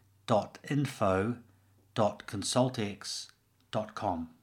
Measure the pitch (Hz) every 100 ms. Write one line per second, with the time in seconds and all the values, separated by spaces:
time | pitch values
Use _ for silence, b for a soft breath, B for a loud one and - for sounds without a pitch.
0 | b _ - 107 95 - - 147 135 -
1 | 101 92 107 120 - _ _ _ _ -
2 | 104 - - 98 - 127 131 127 101 101
3 | - - - _ _ _ - 110 107 -
4 | 104 85 82 -